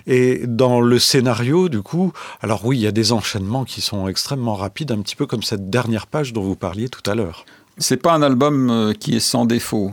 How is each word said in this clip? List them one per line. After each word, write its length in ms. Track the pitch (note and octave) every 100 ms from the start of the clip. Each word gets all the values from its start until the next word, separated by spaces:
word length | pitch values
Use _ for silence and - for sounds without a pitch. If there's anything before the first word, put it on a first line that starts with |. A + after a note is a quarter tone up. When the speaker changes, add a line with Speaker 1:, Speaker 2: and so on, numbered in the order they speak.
| -
Speaker 1:
Et 360 | B2+ B2+ B2 A#2+
dans 340 | A2+ B2+ B2
le 200 | A#2+ A#2+
scénario, 680 | - C#3 B2 A2+ A#2+ E3 F#3
du 140 | A2
coup, 300 | - E3+ F#3 - - -
alors 240 | G#2 G#2+
oui, 120 | A2+ C3+
il 60 |
y 40 | G#2
a 60 |
des 180 | G#2 A2+
enchaînements 540 | A#2 - G#2+ F#2+ B2+
qui 160 | A#2+ -
sont 260 | - G2+ F#2+
extrêmement 480 | F#2 - C#3 A#2
rapides, 380 | G2+ G2 - D3
un 80 | G#2+
petit 160 | G2 -
peu 100 | C#3+
comme 160 | A#2+
cette 280 | - G#2 G2
dernière 360 | A#2+ A#2 A2 -
page 260 | D#3 C3+
dont 100 | A2+
vous 120 | F#2+
parliez 340 | F#2 F#2 F#2+ B2+
tout 220 | - -
à 60 | A2
l'heure. 300 | F#2 F2 - - _ -
Speaker 2:
C'est 220 | - B2+
pas 140 | E3+
un 80 | D#3+
album, 480 | D3 B2 D3 C#3+ B2+
euh, 220 | A#2 G#2+
qui 240 | G#2+ - A2
est 40 |
sans 240 | - B2
défaut. 460 | A#2 A#2 - A2 G2